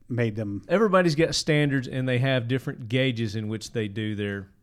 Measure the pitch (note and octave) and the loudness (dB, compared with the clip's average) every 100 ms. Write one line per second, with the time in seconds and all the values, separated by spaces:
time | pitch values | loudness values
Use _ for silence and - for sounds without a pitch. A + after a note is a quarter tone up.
0 | - A#2+ A#2 G#2 G#2 G2+ - F#3 A3 F#3 | -6 -2 0 -2 -4 -6 0 2 6 4
1 | E3+ D3 D#3+ - - D3+ D3 C3+ B2+ C3 | 4 4 2 0 0 2 2 0 -2 -4
2 | B2+ B2 C3+ B2+ A#2 C3 D3 C3+ A#2 B2+ | 0 2 2 0 0 -2 -4 -10 -2 0
3 | C3 A2+ A2+ A2 G#2+ A2 - A#2+ G#2+ G2+ | 0 0 -2 -4 -4 -6 -6 -4 -4 -2
4 | G#2+ G#2 G2+ G2+ F#2 _ | -4 -2 -4 -4 -8 _